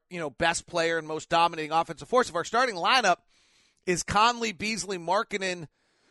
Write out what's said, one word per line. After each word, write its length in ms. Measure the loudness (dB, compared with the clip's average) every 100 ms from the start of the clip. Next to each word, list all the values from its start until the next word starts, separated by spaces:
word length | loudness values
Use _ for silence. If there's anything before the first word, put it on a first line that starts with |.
| _
you 100 | -8
know, 80 | -8
best 380 | -2 0 0 -2
player 320 | -2 0 0
and 100 | -4
most 220 | -8 0
dominating 420 | 2 2 0 -2
offensive 360 | 0 -2 -6 -2
force. 200 | 0 0
If 60 |
our 100 | -2
starting 300 | -2 0 0
lineup 440 | 0 2 4 4 2 _ _ _ _ _ _ -4
is 160 | -2
Conley, 500 | 0 4 4 2 -4
Beasley, 460 | -4 -4 -4 -6 -6
Markkanen, 680 | -2 -2 0 -4 -4 -6 -8 _ _ _ _